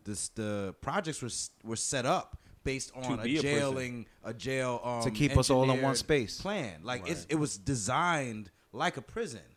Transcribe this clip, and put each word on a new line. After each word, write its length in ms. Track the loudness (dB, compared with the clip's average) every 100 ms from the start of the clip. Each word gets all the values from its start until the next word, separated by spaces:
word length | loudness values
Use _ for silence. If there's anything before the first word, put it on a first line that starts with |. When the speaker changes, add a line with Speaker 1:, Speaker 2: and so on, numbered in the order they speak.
Speaker 1:
the, 260 | -8 -6 -6
the 400 | -4 -2 -2 -4 -6
projects 420 | -4 -2 -2 -6
were 40 | -6
s-, 240 | -6 -8 -10
were 120 | -8 -4
set 280 | 0 0 2
up 320 | 2 0 -12 -18 -8
based 280 | -4 -4 -6
Speaker 2:
To 60 | -6
Speaker 1:
on 200 | -2 -2
a 20 |
Speaker 2:
be 160 | 0 2
a 20 |
prison. 180 | 2 2
Speaker 1:
jailing, 480 | 2 0 -4 -6 -12 -12
a 100 | -10
jail, 460 | -6 -4 0 0 -2
um, 180 | -2 0
Speaker 3:
To 80 | 0
keep 260 | 4 4 6
us 120 | 6
all 140 | 6
in 40 | 6
one 80 | 6
Speaker 1:
engineered 180 | 4 0
Speaker 3:
space. 440 | 2 2 2 -4
Speaker 1:
plan. 400 | -4 -4 -4 -8
Like, 200 | -6 -6 -4
it's, 120 | -6
Speaker 2:
Right. 60 | -2
Speaker 1:
it 40 | 0
was 200 | 0 -2
designed 960 | -2 -2 0 2 2 2 0 -6 -10 _ _
like 240 | -2 -2 -2
a 40 |
prison. 380 | -10 -8 -6 -8 -16